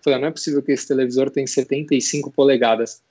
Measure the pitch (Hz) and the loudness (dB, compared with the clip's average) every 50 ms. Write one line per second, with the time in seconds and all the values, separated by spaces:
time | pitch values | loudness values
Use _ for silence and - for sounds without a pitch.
0 | - 147 135 127 139 160 156 - - 160 147 143 - - 139 123 - - 143 131 | 0 0 0 2 0 -4 -4 -6 -6 -2 -2 -2 0 0 -2 -2 0 -2 0 0
1 | 131 123 123 131 135 135 135 143 135 127 - - 127 - 143 143 151 147 147 131 | 0 0 2 0 0 0 -2 -4 -4 -4 -2 -2 -2 -2 -2 -4 -2 0 -2 0
2 | 120 - - 147 143 143 - - 139 139 135 120 120 113 113 110 117 - - - | 0 -2 -4 -6 -6 -6 0 2 4 4 4 4 4 2 2 0 -2 -6 -6 -16
3 | _ _ | _ _